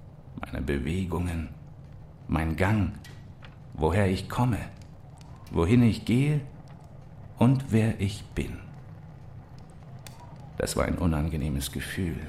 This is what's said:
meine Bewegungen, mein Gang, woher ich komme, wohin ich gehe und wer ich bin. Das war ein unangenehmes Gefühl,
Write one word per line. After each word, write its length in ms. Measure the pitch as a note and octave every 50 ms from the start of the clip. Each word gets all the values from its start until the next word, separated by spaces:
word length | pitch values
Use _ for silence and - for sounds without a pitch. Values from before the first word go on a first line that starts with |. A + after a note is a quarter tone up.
| - - - - - - - -
meine 220 | - - - -
Bewegungen, 880 | C2 C#2 C#2+ C#2 B1 C#2+ E2+ F#2+ F#2+ F2 E2 E2 F2+ F2 E2+ E2 D#2+ - - - - - - - - - - - - - - - -
mein 280 | - D#2 D#2 D#2+ D#2+ D#2
Gang, 380 | - F#2+ F#2+ A2 G#2+ F#2+ C#2+ - - - - - - - - - - - - - - - - -
woher 380 | - - - F2+ G#2 G2+ F#2
ich 180 | F#2+ F#2 - -
komme, 300 | - - B2 B2+ G#2+ - - - - - - - - - - - - - - - - - - -
wohin 320 | - E2 E2+ F#2 A#2+ A#2+
ich 240 | A#2+ A2+ - - -
gehe 360 | - A2 B2+ C#3 D3 D3+ D3 - - - - - - - - - - - - - - - - - - - -
und 320 | A2+ B2+ C3+ C3 - -
wer 280 | - A2 A2 A2+ - -
ich 240 | G2 G2 - - - - -
bin. 240 | D2+ C2+ - - - - - - - - - - - - - - - - - - - - - - - - - - - - - - - - - - - - - - - - - - -
Das 180 | - - -
war 80 | - -
ein 140 | - C#2+ -
unangenehmes 720 | F2+ E2 D#2+ D2 D#2 E2 D#2+ D2 C#2 D2+ C2+ C2+ C2+ -
Gefühl, 460 | - C#2 - - - F2+ F#2 E2 - - -